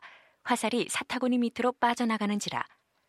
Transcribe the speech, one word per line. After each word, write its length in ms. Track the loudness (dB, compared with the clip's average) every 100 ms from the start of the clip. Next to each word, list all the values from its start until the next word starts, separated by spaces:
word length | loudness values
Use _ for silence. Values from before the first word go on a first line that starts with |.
| -2 -20 -20 _
화살이 440 | 0 0 2 0 0
사타구니 480 | -4 -4 -2 0 2
밑으로 340 | 0 0 -2
빠져나가는지라. 880 | 2 0 2 0 0 0 0 -2 -4 -6 -10 _ _